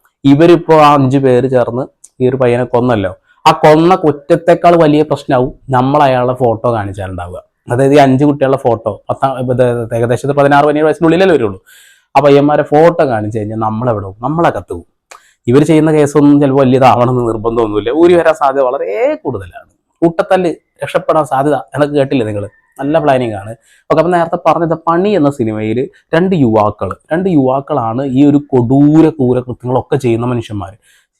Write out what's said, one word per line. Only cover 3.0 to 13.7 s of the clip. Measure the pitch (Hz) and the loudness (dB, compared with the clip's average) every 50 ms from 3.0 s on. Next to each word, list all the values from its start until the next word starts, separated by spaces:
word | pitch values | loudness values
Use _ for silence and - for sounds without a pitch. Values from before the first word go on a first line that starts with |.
| 98 90 92 - _ _ _ _ - | -2 -6 -8 -12 _ _ _ _ 0
ആ | 156 | 0
കൊന്ന | 156 - - 151 156 156 165 175 185 | 0 2 2 4 4 4 4 2 2
കുറ്റത്തെക്കാൾ | 180 175 151 143 147 - - 170 165 - 180 170 170 - 175 175 | 2 0 -2 -2 -4 -2 -2 -2 0 2 0 0 2 4 2 4
വലിയ | 170 160 147 147 151 | 4 4 2 2 2
പ്രശ്നമാവും | 151 151 147 - - - 143 123 127 147 - - _ - | 0 -2 -4 -6 -4 -2 -2 -2 -2 -4 -6 -12 _ -2
നമ്മൾ | 131 123 127 135 143 151 147 | -2 0 0 0 0 2 2
അയാളുടെ | 135 127 123 123 123 123 | 2 2 0 -2 -2 -2
ഫോട്ടോ | 123 127 117 110 110 - 123 117 | -2 -2 -2 -2 -2 -2 -4 -4
കാണിച്ചാലുണ്ടാവുക. | 110 101 101 92 101 95 95 95 90 90 90 90 - - _ _ _ _ - | -4 -6 -8 -10 -12 -12 -12 -12 -12 -14 -14 -16 -18 -20 _ _ _ _ -6
അതായത് | 123 123 135 139 143 | -2 0 2 4 4
ഈ | |
അഞ്ച് | 147 139 135 131 131 147 | 4 4 4 4 2 2
കുട്ടികളുടെ | 147 139 143 135 131 135 | 0 0 0 -2 -2 -2
ഫോട്ടോ, | 131 - 123 113 113 - 110 95 - _ - | 0 0 -2 -2 -2 -4 -6 -8 -8 _ -10
പത്താം, | 123 - 139 135 131 127 127 127 | -6 -4 -4 -4 -4 -6 -4 -4
ഇത് | 123 123 127 123 120 120 117 110 117 | 0 0 0 0 0 -4 -6 -6 -4
ഏകദേശം | 117 120 117 123 117 - 135 | -4 -2 -2 -2 -2 0 0
ഒരു | 143 | 2
പതിനാറ്, | 143 143 143 143 143 147 | 2 2 4 4 4 2
പതിനേഴ് | 151 147 151 156 | 2 0 2 0
വയസ്സിനുള്ളിലല്ലേ | 156 151 - 165 160 160 175 196 190 160 | 0 0 2 0 2 2 2 2 2 2
വരുള്ളൂ. | 135 113 101 95 - _ _ - - _ _ _ _ _ _ - | 2 0 -4 -6 -10 _ _ -20 -20 _ _ _ _ _ _ -2
ആ | 139 | 2
പയ്യന്മാരെ | 143 143 139 143 143 147 147 151 143 | 4 4 4 4 4 2 0 0 0
ഫോട്ടോ | - 147 151 165 170 165 175 160 | 0 2 4 4 4 2 2 -2
കാണിച്ചു | 135 117 107 107 107 110 110 | -2 -2 -4 -4 -6 -6 -6
കഴിഞ്ഞാൽ | 104 107 110 | -8 -6 -6
നമ്മളെവിടെ | 110 110 110 | -6 -6 -4